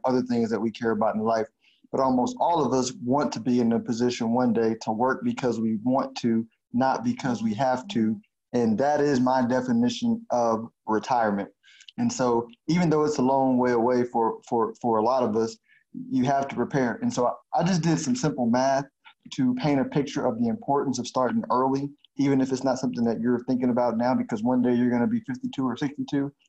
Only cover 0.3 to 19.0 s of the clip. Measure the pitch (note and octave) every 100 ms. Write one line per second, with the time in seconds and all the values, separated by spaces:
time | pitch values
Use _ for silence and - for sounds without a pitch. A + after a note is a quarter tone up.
0.3 | A#2+ A2+ A2 A2+ - A#2 G#2+ A2 G#2 A2
1.3 | A2+ G#2+ _ _ _ _ B2 C3+ B2+ B2
2.3 | - D3 E3+ B2+ C3 B2 - B2 C#3+ B2+
3.3 | A#2 A#2 B2 A#2 A#2 A2+ A2+ B2 A#2+ A2+
4.3 | A#2+ B2 A2 A2+ A2+ - A2 B2+ B2+ A#2+
5.3 | A#2 B2+ A2+ A2+ A2 B2 C3 C3 - A#2+
6.3 | A2+ A2+ _ _ A#2+ C3 B2 A#2+ A#2+ C3+
7.3 | A#2 A2+ G#2 C3 B2+ G2+ A2+ A2 G#2 -
8.3 | _ _ B2 A2+ G#2 C#3 D3 D3 B2+ B2+
9.3 | C3 A#2+ B2+ B2+ A#2 A#2+ - A#3 A3+ -
10.3 | F3 A#2 A2 A#2 _ - G#2+ - B2 A2
11.3 | G2 F#2 - _ - - - A#2 - B2
12.3 | A#2+ A#2 - - E3+ F3 D#3 D3+ D3 B2+
13.3 | C3+ C3 B2 B2 A#2+ A#2+ B2 B2 A#2+ A2+
14.3 | - - A#2 G#2 - A#2+ A2 A2+ C3 A#2
15.3 | G#2+ A2+ A2+ _ _ _ - - C3 B2+
16.3 | C#3 C3+ A#2 A#2 C#3 B2 G#2 A#2+ B2+ B2
17.3 | - _ D#3 F3 F3+ E3 C#3 B2 B2 D3+
18.3 | B2+ A#2 B2 C3+ C3+ C#3 _